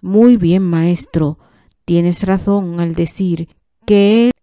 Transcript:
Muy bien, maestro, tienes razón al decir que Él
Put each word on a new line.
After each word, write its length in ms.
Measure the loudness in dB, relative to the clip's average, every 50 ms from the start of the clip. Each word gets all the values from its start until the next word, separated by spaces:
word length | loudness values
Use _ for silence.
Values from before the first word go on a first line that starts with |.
Muy 360 | -8 0 2 4 6 6 4
bien, 260 | 4 2 0 0 0
maestro, 760 | 0 -2 -2 0 0 0 -2 -4 -6 _ -4 -2 -2 -2 -4 _ _ _ _ _ _ _ _ _ _
tienes 380 | -2 -2 0 0 0 -2 -2
razón 560 | -2 -2 -2 -2 -2 -2 -2 -2 -2 -6 -6 -4
al 160 | -4 -4 -4
decir 540 | -4 -6 -6 -4 -6 -4 -4 -4 -6 -8 -12 _ _ _ _ _ _ _
que 400 | 0 2 2 4 2 2 2 2
Él 60 | 0 -2 _